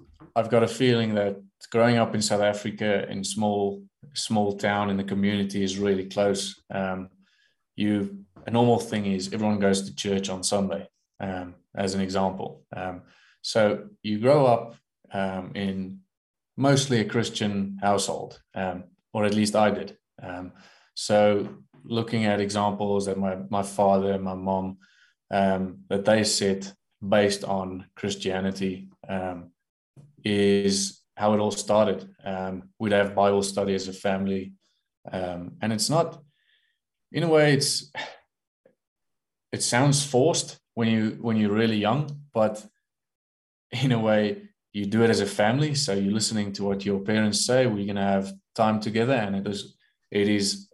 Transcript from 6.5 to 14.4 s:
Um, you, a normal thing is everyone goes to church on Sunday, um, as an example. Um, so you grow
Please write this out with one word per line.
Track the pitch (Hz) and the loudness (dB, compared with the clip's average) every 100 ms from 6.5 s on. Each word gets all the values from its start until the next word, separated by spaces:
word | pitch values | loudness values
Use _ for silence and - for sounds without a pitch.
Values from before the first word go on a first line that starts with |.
| - - | -10 -10
Um, | 98 95 92 92 _ _ _ _ _ _ | -6 -4 -6 -10 _ _ _ _ _ _
you, | - 104 104 98 - - - - | -4 0 0 -2 -8 -20 -16 -2
a | |
normal | 117 120 113 | 2 4 4
thing | - 107 101 | 0 -4 -2
is | 95 - | -2 -4
everyone | 110 107 104 | -2 0 2
goes | 98 98 | 2 2
to | - - | -2 -6
church | 101 98 98 | -2 -2 -2
on | 92 | -4
Sunday, | - - 190 82 - _ _ - | -2 -2 -2 -4 -10 _ _ -12
um, | 98 92 90 87 _ | -8 -8 -10 -16 _
as | - 98 | -6 -4
an | 98 | -2
example. | 95 98 95 95 - - - - | -2 0 -2 -4 -10 -14 -16 -10
Um, | 92 90 - _ _ _ | -10 -10 -16 _ _ _
so | - 117 104 104 - - | -4 2 2 2 -6 -10
you | 107 107 | -6 0
grow | 123 147 | 4 6